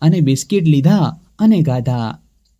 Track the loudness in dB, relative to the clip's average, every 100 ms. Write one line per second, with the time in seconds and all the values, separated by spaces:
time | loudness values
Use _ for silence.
0 | -2 2 2 0 -2 -2 0 2 2 0
1 | -2 -6 _ -2 0 2 0 -2 -4 -4
2 | -6 -10 _ _ _